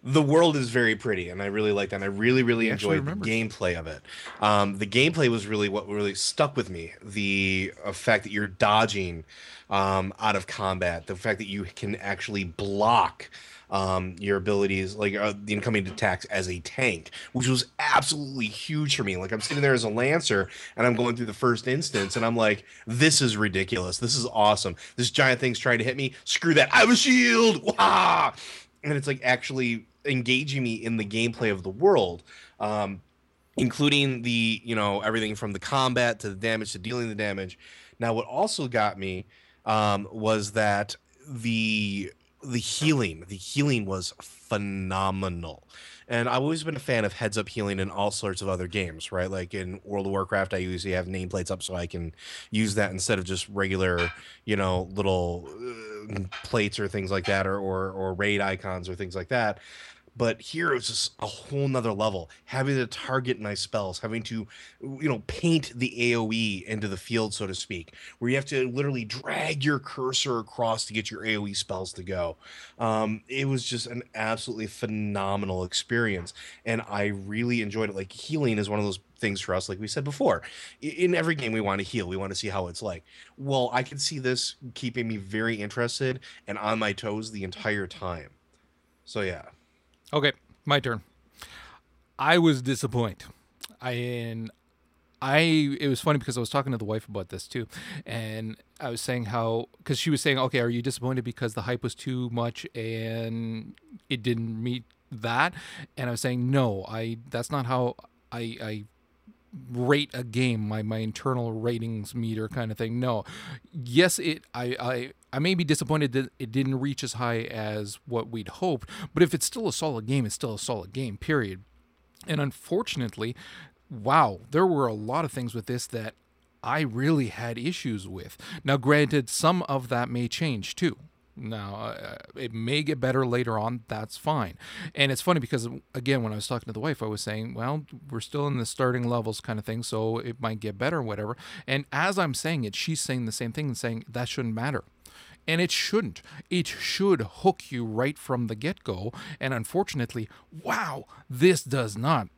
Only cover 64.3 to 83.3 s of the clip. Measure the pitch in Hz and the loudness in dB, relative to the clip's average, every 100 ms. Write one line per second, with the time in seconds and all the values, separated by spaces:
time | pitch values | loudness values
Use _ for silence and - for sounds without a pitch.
64.3 | 113 110 - - _ 135 135 151 120 - | -6 -8 -14 -20 _ -12 -4 -2 -2 -4
65.3 | - 170 165 - 120 123 117 120 117 110 | -2 4 4 2 -2 -2 2 4 4 2
66.3 | 113 110 95 92 110 104 95 - 113 110 | 2 0 -2 -4 -4 -2 -4 0 0 0
67.3 | 107 101 92 - 92 82 - - - 120 | -2 -6 -6 -6 -8 -10 -18 -20 -4 0
68.3 | 135 139 139 127 120 143 131 107 117 - | 0 0 -2 0 0 -2 -2 -4 -8 -6
69.3 | - 156 151 143 143 139 - 131 127 139 | -4 -2 0 2 2 -2 -4 -2 0 0
70.3 | 117 104 - 117 110 - 107 104 104 110 | -2 -4 -2 0 0 -2 -4 -4 -6 -2
71.3 | 107 101 98 - 92 92 - 92 95 85 | 0 -2 -4 -4 -6 -6 -8 -6 -2 -2
72.3 | 82 - - - - 113 110 110 107 _ | -6 -16 -20 -20 -4 0 2 0 -2 _
73.3 | 135 139 131 117 120 120 117 - 110 110 | -2 0 0 -2 -6 -6 -8 -10 -4 -2
74.3 | 113 - 110 107 - 117 107 104 101 98 | -2 -4 -6 -6 -6 -4 -2 -2 -2 0
75.3 | 101 98 92 90 - - 117 113 95 87 | -2 -2 -2 -2 -4 -2 0 0 -2 -6
76.3 | - - - 117 113 - 101 104 98 98 | -14 -18 -10 -4 -4 -2 -2 -2 -2 -6
77.3 | 107 120 120 104 107 107 98 95 - - | -2 0 0 0 -2 -2 -4 -8 -10 -6
78.3 | 151 139 107 101 104 104 95 _ _ 110 | 0 2 2 0 0 0 -2 _ _ -2
79.3 | 98 - 92 - 95 107 - 143 139 269 | -2 -2 -2 -2 -8 -6 -4 -6 0 2
80.3 | 92 - - - - 143 147 180 175 165 | 2 -2 -16 -18 -10 -8 0 2 4 2
81.3 | 156 120 113 101 98 95 117 90 92 98 | 0 0 0 0 0 -2 -4 -2 -4 -4
82.3 | 95 104 87 90 87 107 85 _ - - | -4 -4 -4 -4 -6 -6 -8 _ -20 -20